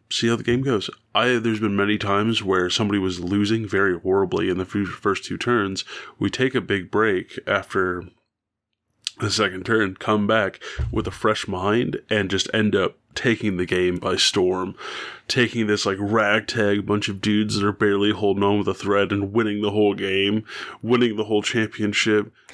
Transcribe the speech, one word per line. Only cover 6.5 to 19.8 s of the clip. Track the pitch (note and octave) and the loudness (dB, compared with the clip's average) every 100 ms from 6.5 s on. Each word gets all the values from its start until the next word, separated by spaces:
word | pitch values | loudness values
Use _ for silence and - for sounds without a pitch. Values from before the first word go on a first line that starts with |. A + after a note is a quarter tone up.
a | B2+ | 0
big | F2 G2+ E2+ | 0 -2 0
break | G#2 A2 F#2 - - - | 0 2 2 -4 -8 -2
after | G2+ - G2+ F#2 F2+ F2+ - _ _ _ _ _ _ _ _ - - | -2 -2 -2 0 -2 -8 -18 _ _ _ _ _ _ _ _ -12 -6
the | G#2 | -2
second | G2 G2+ F#2 G2+ | 2 0 0 0
turn, | A2 G2+ F#2+ | 2 2 -2
come | - G#2+ G2+ | 0 2 2
back | A2 G2 - - - - | 2 0 -4 -10 -6 -4
with | A2+ G2+ | -4 -4
a | |
fresh | - A2 G#2+ - | -2 0 0 -2
mind, | F#2 F#2+ A2+ C3 - - | -4 0 0 0 -4 -2
and | G#2+ G2 | -2 0
just | F#2+ - | -2 0
end | A2 G#2 G2+ | 0 2 2
up | F2+ - _ - | 0 -4 _ -4
taking | C3 A2+ G#2+ F2+ | 0 0 0 -2
the | F2+ | 0
game | F#2 F2+ F2+ | 0 2 0
by | F#2+ | -2
storm, | F#2 - G2+ F#2 F2+ F#2 G#2+ - - - - - | 0 2 2 2 2 -4 -8 -12 -12 -12 -12 -4
taking | C3 A#2 A#2+ G#2+ | 0 0 0 0
this, | G#2 | 0
like, | G#2 G2 | 0 -2
ragtag | G2+ A2 G#2 A2 G#2+ A#2+ G#2 G#2 G2+ | 0 2 2 2 0 0 2 2 0
bunch | G#2 G#2 | 0 -2
of | G2 | -2
dudes | G#2+ G#2 G#2+ G#2 | 0 2 2 0
that | G2+ | 0
are | |
barely | G2+ G#2 G2+ G#2 | 2 2 4 2
holding | G#2+ G3+ G2 | 2 0 2
on | G2+ G#2 | 2 2
with | F#3 | 0
a | |
thread | F#3+ - G2+ G2 | -2 0 2 2
and | G2+ G2+ | 0 -2
winning | G#2+ A2 G#2 | 0 0 0
the | G#2 | 0
whole | G#2 | 2